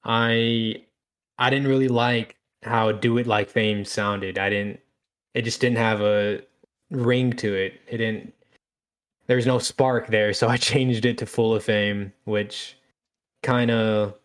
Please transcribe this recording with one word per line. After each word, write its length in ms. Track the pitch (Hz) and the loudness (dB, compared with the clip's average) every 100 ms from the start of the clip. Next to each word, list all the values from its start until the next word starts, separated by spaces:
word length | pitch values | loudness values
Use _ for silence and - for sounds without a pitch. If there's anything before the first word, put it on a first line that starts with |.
I, 760 | 110 113 117 117 117 117 113 - _ _ _ _ _ - | 0 0 2 2 2 0 -2 -6 _ _ _ _ _ -2
I 100 | 127 | 0
didn't 200 | 139 139 | 2 2
really 200 | 135 131 | 2 2
like 480 | 120 120 120 110 - _ _ | 2 2 0 -4 -16 _ _
how 300 | 135 117 110 | -4 0 0
Do 260 | 104 120 117 | 0 0 0
It 80 | 120 | 0
Like 220 | 104 101 | 0 0
Fame 360 | 113 107 104 | 0 0 -2
sounded. 540 | 98 - 104 101 95 95 | -4 -4 -2 -2 -4 -2
I 120 | 98 | 0
didn't, 300 | 101 104 - _ _ _ _ _ | 0 -2 -10 _ _ _ _ _
it 80 | 120 | -6
just 180 | 113 - | -4 0
didn't 180 | 123 117 | 0 2
have 220 | 113 104 | 2 2
a 400 | 104 104 104 104 - _ _ _ _ | 2 2 0 -4 -8 _ _ _ _
ring 420 | 139 120 123 127 | -2 0 2 0
to 200 | 117 107 | 0 -2
it. 260 | 98 95 - - | -2 -4 -8 -12
It 100 | 117 | -4
didn't, 360 | 113 107 - _ _ _ _ _ _ _ _ _ - | -4 -4 -10 _ _ _ _ _ _ _ _ _ -2
there 100 | 127 | 0
was 100 | 120 | 2
no 120 | 123 | 0
spark 500 | - - 131 123 - | -2 0 2 2 0
there, 260 | 110 104 | 2 2
so 140 | 101 117 | 2 0
I 80 | 123 | 2
<laughs> 20 | |
changed 460 | - 139 127 113 120 | 0 2 2 2 0
it 100 | 117 | -2
to 80 | 113 | -6
Full 280 | - 113 | 0 2
of 100 | 110 | 0
Fame, 480 | 110 104 104 101 98 _ | 0 0 0 -2 -8 _
which 520 | - 104 104 - - - _ _ _ _ _ _ | -4 -4 -4 -10 -14 -18 _ _ _ _ _ _
kinda 720 | - 123 117 113 110 107 101 - | -2 0 2 2 2 0 -2 -6